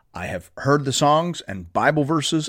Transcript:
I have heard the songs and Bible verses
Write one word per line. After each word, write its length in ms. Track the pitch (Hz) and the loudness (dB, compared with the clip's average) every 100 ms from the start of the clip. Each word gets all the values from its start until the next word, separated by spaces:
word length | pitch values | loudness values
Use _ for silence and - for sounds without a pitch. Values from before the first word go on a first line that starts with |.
| _ | _
I 140 | 87 90 | -12 -8
have 220 | 90 - - | -8 -10 -4
heard 300 | 139 147 135 | 0 2 2
the 80 | |
songs 480 | - 143 156 175 165 | 2 2 2 0 -6
and 320 | - 98 87 | -10 -10 -6
Bible 300 | 104 127 156 | 0 2 2
verses 440 | 139 160 - 160 | 2 0 0 -2